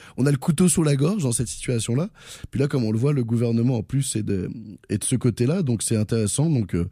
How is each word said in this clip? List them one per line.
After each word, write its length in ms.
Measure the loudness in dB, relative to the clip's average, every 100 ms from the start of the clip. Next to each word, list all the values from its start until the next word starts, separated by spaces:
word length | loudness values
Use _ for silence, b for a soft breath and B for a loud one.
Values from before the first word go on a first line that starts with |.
| B B
on 100 | 0
a 40 |
le 60 | 2
couteau 320 | 0 4 4
sous 160 | 4
la 100 | 2
gorge 300 | 2 2 0
dans 80 | -2
cette 160 | -2 -4
situation-là. 600 | -6 -4 -2 0 -2 -2 B B B B
Puis 80 | -2
là, 80 | 0
comme 160 | 2
on 80 | 0
le 60 | 2
voit, 140 | 2
le 120 | 0
gouvernement 540 | 0 0 2 2 2 0
en 40 |
plus 320 | -2 -2 -2
est 80 | -2
de, 260 | -2 -2 -4 -8 -14 -14 -4
est 100 | -4
de 60 |
ce 120 | 0 0
côté-là, 460 | 0 2 0 0
donc 200 | 0 0
c'est 140 | 0 -2
intéressant. 520 | 0 0 0 0 0
Donc, 280 | 0 0 -2
euh, 120 | -4